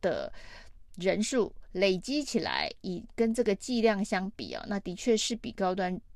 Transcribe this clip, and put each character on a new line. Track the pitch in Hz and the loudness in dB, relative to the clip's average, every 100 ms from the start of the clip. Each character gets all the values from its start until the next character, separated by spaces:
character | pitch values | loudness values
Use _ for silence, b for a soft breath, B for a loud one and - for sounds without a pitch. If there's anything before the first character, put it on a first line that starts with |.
的 | 180 85 65 B B B B - - - | 0 0 -4 B B B B -18 -16 -2
人 | 185 175 | 0 2
数 | 220 254 180 - - | 2 2 2 -2 -8
累 | 185 196 185 | 2 4 4
积 | 240 294 | 0 -2
起 | 277 175 | 0 -2
来， | - 67 78 - | 0 0 -2 -6
以 | 185 175 - | -8 -8 -8
跟 | - 226 | 0 2
这 | 233 | 4
个 | 214 | 2
剂 | 196 - 240 | 2 0 4
量 | 226 202 | 4 4
相 | 214 185 190 | 0 0 -2
比 | - 92 | -6 -8
哦， | - - | -8 -4
那 | 202 | -4
的 | 180 | -4
确 | 175 247 | -2 2
是 | 220 - | 4 2
比 | 226 120 | -4 -6
高 | - 185 | -2 0
端 | 190 185 185 - | 2 0 -2 -8